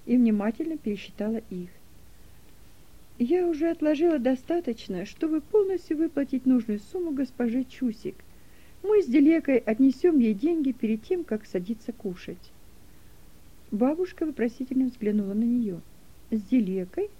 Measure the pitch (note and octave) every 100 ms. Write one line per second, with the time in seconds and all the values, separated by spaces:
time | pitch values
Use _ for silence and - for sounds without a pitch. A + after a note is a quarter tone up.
0 | - B3 A#3 G#3 G#3 A3+ D#4+ D#4 A3 G3+
1 | - - G#3+ A3+ - F3+ F3 - - -
2 | - - - - - - - - - -
3 | - - A#3+ F4+ F4 D4 E4 E4 D4+ D4
4 | E4+ D4+ A#3+ B3+ - E4+ C#4 A3 - F3+
5 | G3+ - D#4+ D#4 - G#4+ F#4+ F4+ - D#4
6 | D#4+ C#4+ C#4 C4 C4 B3 G#3+ G#3 - F#4
7 | E4+ C4+ B3+ - A#3+ B3+ B3 - B3 G#3+
8 | - - - - - - - - G4 G#4+
9 | C#4+ C#4 C#4+ E4 - B3 - A3 C4+ -
10 | F4+ D4+ A3+ G3 D#4 E4 C4+ - A3 A3
11 | - F4+ D#4 G#3+ - F#3+ F3+ A3+ - A3
12 | G3 F3+ - F#3 - - - - - -
13 | - - - - - - - G3+ B3+ D#4+
14 | F#4 - D#4 C4 A#3 - C4 C4 B3+ -
15 | G#3 G#3 G3 G#3 A#3 B3 G#3+ E3+ - -
16 | - - - A3 G3 B3+ F#3 F#3+ F3+ -
17 | G#4